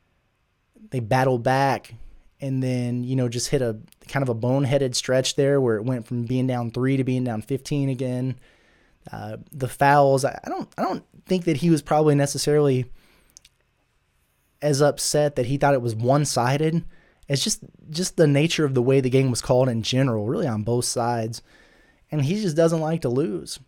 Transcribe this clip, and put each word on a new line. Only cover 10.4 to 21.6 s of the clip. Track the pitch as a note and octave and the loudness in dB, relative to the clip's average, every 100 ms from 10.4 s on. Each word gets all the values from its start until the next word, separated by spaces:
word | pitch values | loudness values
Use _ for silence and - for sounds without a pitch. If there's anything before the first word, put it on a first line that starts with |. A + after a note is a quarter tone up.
I | - | -8
don't, | F#4 - - | -10 -8 -6
I | |
don't | F4 - - - - | -6 -6 -10 -18 -4
think | F#3 | -2
that | F3 D3 | 0 0
he | E3+ | 4
was | D#3 | 2
probably | - D3+ D#3 | 2 2 4
necessarily | C#3+ C#3 C3+ - D3 C#3+ B2+ A#2+ - _ _ _ _ _ _ _ _ _ _ _ _ _ _ _ _ | 4 2 -2 2 4 4 2 -2 -10 _ _ _ _ _ _ _ _ _ _ _ _ _ _ _ _
as | D3 C#3 | 0 2
upset | D3 C3+ - D3+ D3 C3+ | 2 2 -2 0 0 0
that | A#2+ | -2
he | C#3+ | 0
thought | C#3+ | 2
it | C3+ | 2
was | A#2+ | 0
one-sided. | A2 A#2+ C#3+ C#3+ - A#2 C#3+ D#3+ E3 - - _ _ - | 0 2 2 2 0 0 0 0 -2 -4 -12 _ _ -6
It's | C#3 | -4
just, | - - C#3 - - | -2 -6 -8 -20 -10
just | D#3 F#3 - | -6 -4 2
the | D#3 | 4
nature | C#3 D#3+ E3 | 4 2 0
of | D3 | 0
the | C3 | 2
way | A#2+ C3+ | 2 2
the | B2+ | 4
game | C3 C3+ | 2 2
was | A2+ | 0
called | - B2+ C3 | 2 2 2
in | A2+ | 0
general, | G#2+ B2+ C3+ A2 G#2 | -2 0 0 0 -2
really | F#3+ D#3+ | -2 -2
on | G#2+ | -2
both | G#2+ A#2+ B2+ | -2 -2 -2
sides. | B2 A#2 A#2 A2+ A2+ - _ | -2 -2 -2 -4 -8 -16 _